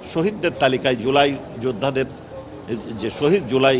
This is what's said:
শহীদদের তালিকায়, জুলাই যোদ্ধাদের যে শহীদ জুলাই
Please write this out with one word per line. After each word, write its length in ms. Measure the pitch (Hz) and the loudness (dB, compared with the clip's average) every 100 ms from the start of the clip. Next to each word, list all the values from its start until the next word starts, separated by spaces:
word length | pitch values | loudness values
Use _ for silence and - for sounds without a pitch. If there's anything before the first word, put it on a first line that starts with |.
| - | -4
শহীদদের 400 | 170 180 208 165 - | -2 0 0 -4 2
তালিকায়, 360 | 135 131 135 123 | 2 2 0 0
জুলাই 340 | 117 143 143 135 - 117 | 2 4 4 2 -10 -6
যোদ্ধাদের 460 | 123 110 135 131 135 - - - - - - 110 - 110 | -4 -2 -2 0 -4 -6 -14 -14 -14 -14 -8 -8 -8 -6
যে 80 | 110 | -6
শহীদ 320 | - 147 196 135 | 0 2 2 2
জুলাই 300 | 131 135 | 4 4